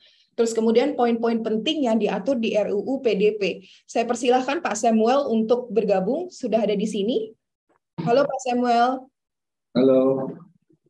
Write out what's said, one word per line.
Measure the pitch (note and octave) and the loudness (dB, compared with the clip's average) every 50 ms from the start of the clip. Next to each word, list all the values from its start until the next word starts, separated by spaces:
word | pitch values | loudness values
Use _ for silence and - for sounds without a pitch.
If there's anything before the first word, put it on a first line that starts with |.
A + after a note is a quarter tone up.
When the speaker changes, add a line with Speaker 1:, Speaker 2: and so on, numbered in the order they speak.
| _ _ _ _ _ _ _ - | _ _ _ _ _ _ _ -2
Speaker 1:
terus | A#3 A3+ - | 0 0 0
kemudian | A3+ A3 A3+ A3+ A#3 C4+ D4 D4 | 0 2 4 4 4 2 2 0
poin-poin | - A#3+ A#3 A#3 A3+ A#3 A#3 A#3 A3+ A3+ | 0 0 0 0 0 0 0 0 0 -2
penting | A3 A3 A3 - D#4 D#4 D#4+ C4+ A3+ | -2 -2 -2 -2 -2 -2 0 0 0
yang | A3 A3 | 0 0
diatur | G3+ F#3 F#3 G#3 F#3+ - C#4 A#3 | 0 0 -2 -2 -2 -2 -2 0
di | A3+ G#3+ - | 0 0 0
R | G#3 G3+ F3+ | 0 0 0
U | F#3+ G#3 | -2 -4
U | G3 G#3 C4+ C4 C4+ | -4 -4 -4 -2 0
P | A#3 G3+ F#3+ | 0 0 2
D | G3 G#3 A3 | 2 0 0
P. | G#3 G3 F3+ - - - - - _ _ | 0 -4 -4 -4 -6 -12 -20 -20 _ _
Saya | - - B3 A3+ | -6 -4 -2 -2
persilahkan | A3+ A#3+ A3+ C#4 A#3+ B3 B3+ C4 C4+ C#4+ F4 - | -2 -2 -2 0 2 2 2 2 0 -4 -4 -4
Pak | A3+ G#3 A3 | -4 -4 0
Samuel | - A#3 A3 A3 A3 A3+ C4 C#4+ C#4+ | 0 2 2 4 4 4 2 2 2
untuk | - A3+ A3 A3 G#3+ B3 A#3+ - - G3 | 0 0 0 2 2 0 0 0 -2 -2
bergabung, | A3+ G3+ F#3 G3 F#3+ F#3 G3 C4 E4 F4+ - | -2 0 2 0 0 0 -2 -2 -4 -6 -10
sudah | - - - A3+ G3+ A3+ G#3+ | -12 -8 -6 -2 0 0 0
ada | G3+ | 0
di | G#3 F#3+ G#3+ | -2 -2 -2
sini. | A3+ - G#3 F#3+ A3 C4+ G#4+ A4 - - _ _ _ _ _ _ _ _ _ _ _ - - | -2 -2 -2 -2 -2 -2 -4 -4 -8 -14 _ _ _ _ _ _ _ _ _ _ _ -12 -6
Halo | E3 A#3 A#3 C#4 D4 | -2 0 2 2 2
Pak | - C4 - - | 0 -2 -6 -4
Samuel. | B3+ A#3+ B3 B3 A#3+ A#3 A#3 A#3+ B3+ C4+ C4 - - _ _ _ _ _ _ _ _ _ _ _ _ - | -4 -2 0 0 2 2 2 2 2 0 -4 -8 -16 _ _ _ _ _ _ _ _ _ _ _ _ 0
Speaker 2:
Halo. | B2 C3 C3+ C3 C3 C3 C3+ C3+ C3+ - - - - - _ _ _ _ _ _ _ _ | 2 4 4 6 4 4 2 0 -2 -4 -8 -10 -14 -18 _ _ _ _ _ _ _ _